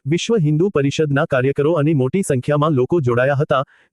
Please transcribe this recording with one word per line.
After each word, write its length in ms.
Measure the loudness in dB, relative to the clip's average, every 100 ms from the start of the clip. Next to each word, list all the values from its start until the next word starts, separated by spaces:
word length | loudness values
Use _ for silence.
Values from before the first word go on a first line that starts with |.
| -4
વિશ્વ 300 | -4 0 0
હિન્દુ 320 | 2 2 0
પરિષદના 560 | 0 -2 0 0 0 0
કાર્યકરો 480 | 0 0 0 0
અને 200 | 2 0
મોટી 280 | 0 0 -2
સંખ્યામાં 500 | -2 -2 0 0 2
લોકો 280 | 0 0 0
જોડાયા 360 | 0 0 0 0
હતા. 280 | 0 -2 -2 _ _